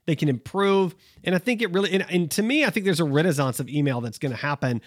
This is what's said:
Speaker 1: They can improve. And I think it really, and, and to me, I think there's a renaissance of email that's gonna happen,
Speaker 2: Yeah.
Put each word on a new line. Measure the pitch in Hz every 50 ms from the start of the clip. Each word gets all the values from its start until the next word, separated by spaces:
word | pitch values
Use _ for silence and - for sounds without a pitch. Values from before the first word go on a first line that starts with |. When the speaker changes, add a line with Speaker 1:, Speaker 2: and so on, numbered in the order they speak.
| _
Speaker 1:
They | - 151
can | - 156 147
improve. | 131 113 - - - 190 196 196 196 196 190 175 - - _ _ _ - -
And | 175 185
I | 180
think | - 247 247 214
it | 233 185
really, | 170 190 202 175
and, | 175 190 175 -
and | 180 180 175 139
to | - - 208
me, | 226 277 311 294
I | 226
think | - 233 190
there's | 196 175 147
a | 170
renaissance | 147 135 147 165 185 147 143 139 131 120 -
of | 139 113
email | 135 147 143 143 127 120
that's | 120 117 107 -
gonna | - 139 117
happen, | 107 - 147 147 - - 127 120 113
Speaker 2:
Yeah. | -